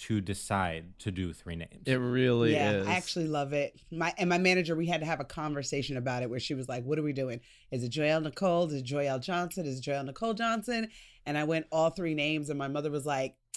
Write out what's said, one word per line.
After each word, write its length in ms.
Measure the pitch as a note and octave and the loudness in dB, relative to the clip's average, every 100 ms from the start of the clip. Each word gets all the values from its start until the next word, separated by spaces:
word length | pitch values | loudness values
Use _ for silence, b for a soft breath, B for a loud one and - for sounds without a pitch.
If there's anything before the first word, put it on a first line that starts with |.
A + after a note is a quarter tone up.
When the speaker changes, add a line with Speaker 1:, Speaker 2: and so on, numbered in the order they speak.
| - | -2
Speaker 1:
to 120 | G#2+ | 0
decide 800 | F#2+ G2 - G2+ F2+ E2 E2+ - | 0 -6 0 0 0 -2 -8 -8
to 120 | G#2+ | -6
do 220 | F#2 F2 | -2 -4
three 240 | D#2+ F2+ E2 | -6 -8 -8
names. 280 | - - - | -10 -8 0
Speaker 2:
It 80 | |
really 580 | B2+ B2 B2+ B2+ A#2+ A#2+ | 0 2 4 6 6 6
Speaker 3:
Yeah, 200 | D3+ G#2+ | 6 4
Speaker 2:
is. 140 | G2+ G2 | 2 2
Speaker 3:
I 40 | |
actually 360 | F3+ - F3+ D#3+ | 0 -2 -2 -2
love 260 | D3 C#3 | -2 0
it. 260 | D3 C#3+ - - | 0 -2 -6 -12
My, 220 | E3 E3 F#3 | -4 -4 0
and 100 | F3+ | 2
my 80 | F3 | 4
manager, 400 | F#3 F#3 E3 D#3+ | 6 4 2 0
we 80 | |
had 160 | E3+ E3 | 0 0
to 60 | D3+ | 0
have 140 | D#3 | -4
a 40 | |
conversation 720 | C#3 - D3+ C#3+ B2+ C#3 C3 C3 | -4 -6 -4 -4 -2 -2 -2 -2
about 260 | B2+ B2 | -2 -2
it 60 | B2 | -4
where 120 | B2 | -4
she 120 | - | -4
was 160 | C3+ B2+ | -6 -4
like, 160 | B2+ | -6
"What 140 | B2 D#3 | -2 -2
are 40 | |
we 120 | D3+ | -2
doing? 260 | C3+ C3 B2 b b b | -2 -4 -6 b b b
Is 120 | B2+ | -4
it 60 | A#2+ | -2
Joyelle 320 | D3+ D3+ D#3+ | 0 2 2
Nicole? 440 | D#3 - F#3+ E3+ E3+ | 0 0 2 4 2
Is 80 | |
it 100 | C#3 | -2
Joyelle 380 | B2 C#3+ C#3+ C3 | -2 0 0 0
Johnson? 420 | B2+ F3 F3 F#3+ | -2 -2 -2 -4
Is 140 | D3+ C3 | -4 -4
it 40 | |
Joyelle 220 | C#3+ C#3 | -2 -4
Nicole 300 | C3+ C3+ A3+ | -4 -4 -4
Johnson?" 560 | A3+ A#3 A3+ A3 A#3 A3 B B B | 0 0 0 -2 -2 -4 B B B
And 140 | D3 D3 | -4 0
I 60 | |
went 200 | D3+ E3 D#3 | 2 0 2
all 160 | D#3+ D#3+ | 2 4
three 240 | F3+ E3+ | 2 0
names 380 | D3+ D3 D#3 D3 | 0 2 0 0
and 80 | C#3+ | -2
my 100 | C#3 | -2
mother 220 | C#3+ D3+ | -2 -2
was 140 | D3 C#3+ | -2 0
like, 300 | C3+ C3+ - _ | 0 -2 -6 _